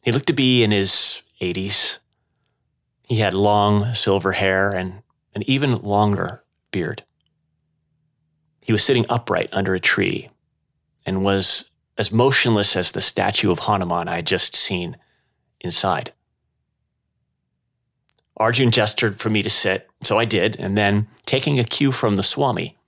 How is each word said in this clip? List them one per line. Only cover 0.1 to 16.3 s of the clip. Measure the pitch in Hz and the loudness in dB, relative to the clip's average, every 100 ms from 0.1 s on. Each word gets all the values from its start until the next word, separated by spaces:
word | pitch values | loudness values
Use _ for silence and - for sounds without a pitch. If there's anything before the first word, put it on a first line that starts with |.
looked | 120 - | 0 0
to | |
be | 139 131 127 | 2 4 4
in | 110 | 4
his | 104 98 - - - _ _ | 2 2 0 -2 -6 _ _
eighties. | 90 90 95 - - - _ _ _ _ _ _ _ _ _ _ _ | -6 -4 -2 -2 -2 -6 _ _ _ _ _ _ _ _ _ _ _
He | 110 | 0
had | 101 | 0
long | 95 104 104 104 104 110 | 2 4 4 4 2 0
silver | 117 - 98 95 | -2 2 2 0
hair | 92 98 95 98 | 0 0 2 0
and | 95 92 95 _ _ _ | -2 -6 -10 _ _ _
an | 107 - | -8 -2
even | 135 139 120 | 0 0 -2
longer | 101 101 104 95 87 - _ _ _ | 0 2 2 0 -4 -8 _ _ _
beard. | 95 80 - _ _ _ _ _ _ _ _ _ _ _ _ _ _ _ _ | -6 -6 -8 _ _ _ _ _ _ _ _ _ _ _ _ _ _ _ _
He | - | -2
was | 107 | 0
sitting | - 123 117 | 2 2 2
upright | 120 - 90 - | -2 -2 -4 -2
under | 98 98 92 | -2 -2 0
a | |
tree | - - 92 - - _ _ _ _ _ _ _ - | 0 0 0 -2 -10 _ _ _ _ _ _ _ -6
and | 95 | -2
was | 98 98 92 - - _ _ - | 0 0 0 -2 -6 _ _ -6
as | 104 | -2
motionless | 113 120 - 123 107 104 | 2 2 2 2 2 2
as | 92 90 | 0 -2
the | - | 0
statue | - - 98 104 101 | -2 0 -2 0 0
of | 87 | 0
Hanuman | - 101 90 87 85 | 0 0 0 -4 -4
I | 85 | -6
had | 80 | -2
just | 95 - - | -2 -2 -2
seen | - 90 87 - _ _ _ _ _ _ | -4 -4 -6 -10 _ _ _ _ _ _
inside. | 90 85 98 87 - _ _ | -6 -2 -2 -2 -6 _ _